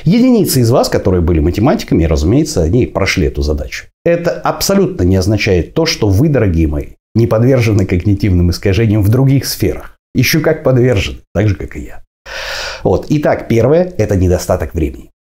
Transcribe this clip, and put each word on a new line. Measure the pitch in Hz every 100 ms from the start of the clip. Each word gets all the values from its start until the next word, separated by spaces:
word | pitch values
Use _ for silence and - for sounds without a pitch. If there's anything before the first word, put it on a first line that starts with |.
Единицы | 151 233 254 233 170 131
из | 113
вас, | 143 254
которые | 123 101 90
были | 82 80
математиками, | 80 95 123 214 - -
разумеется, | 80 76 78 131 165 -
они | 80 120 87
прошли | - 95 - 73
эту | 71
задачу. | 73 71 67 - - _
Это | 170 170 170
абсолютно | - 160 160 - 196 185 175
не | 90 95
означает | 92 107 110 90 -
то, | - 165
что | - 104
вы, | 95 156
дорогие | 139 101 82 80
мои, | 71 - - _
не | 110 117
подвержены | 113 123 131 110 101 98
когнитивным | 90 104 95 104 90 87
искажениям | - 101 87 113 104
в | 101
других | 127 135 139 -
сферах. | - 95 - - - _
Ещё | - 131 160
как | 165 156
подвержены, | - 123 127 107 76 69 -
так | 87 107
же, |
как | 87 69 76
и |
я. | - - - _ - - - - - -
Вот. | - 92 -
Итак, | 147 151 - -
первое — | 113 127 165 180 -
это | 107 98
недостаток | 90 87 - 92 82
времени. | - 76 - - _ _